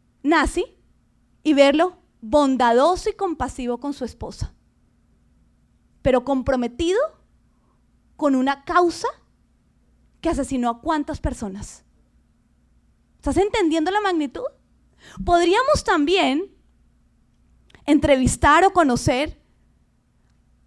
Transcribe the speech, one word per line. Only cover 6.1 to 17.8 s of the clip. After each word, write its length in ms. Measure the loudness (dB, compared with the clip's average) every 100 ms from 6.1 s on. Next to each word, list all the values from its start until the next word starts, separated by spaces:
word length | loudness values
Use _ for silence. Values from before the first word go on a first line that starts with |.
| 0
comprometido 720 | 0 -4 -2 -2 -4 -4 -2 -2 -2 -6 _ _ _ _ _ _ _ _ _ -4
con 180 | 0
una 300 | 0 0 -4
causa 440 | -2 0 0 0 -8 -10 _ _ _ _ _ _ _ _ _ _
que 100 | -4
asesinó 400 | -4 -4 -2 -2
a 100 | -4
cuántas 400 | -4 -4 -4 -6
personas. 640 | -6 -6 -10 -10 -14 -18 _ _ _ _ _ _ _ _ _ _ _ _ _ _
¿Estás 200 | -4 0
entendiendo 540 | 0 0 0 0 0
la 100 | -2
magnitud? 460 | -2 -2 -4 -6 -12 -12 _ _ _ _ -20 -10
Podríamos 600 | 0 2 4 2 2 0
también 680 | 0 0 2 2 2 -2 -6 _ _ _ _ _ _ _ _ _ _ _ _ -10